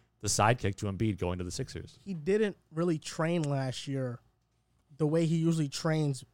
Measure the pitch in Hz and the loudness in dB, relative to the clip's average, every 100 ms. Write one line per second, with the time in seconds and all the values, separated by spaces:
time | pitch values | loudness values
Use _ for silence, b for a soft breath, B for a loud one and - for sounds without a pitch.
0 | b _ 107 - 107 123 101 98 104 95 | b _ -2 4 4 4 0 -2 -4 0
1 | 110 90 87 90 90 - - - - - | 0 0 -2 -2 -4 -6 -8 -10 -14 -14
2 | 196 175 147 208 208 - _ 156 175 156 | -10 -6 0 2 0 -4 _ -2 0 0
3 | - - 165 175 147 139 131 - - 135 | -2 -2 0 0 0 0 -2 -6 -4 -4
4 | 127 117 _ _ _ _ _ _ _ 143 | -4 -6 _ _ _ _ _ _ _ -2
5 | 151 165 165 165 165 160 147 - 165 156 | 2 4 4 4 4 2 0 0 0 2
6 | 147 131 - | 2 -2 -6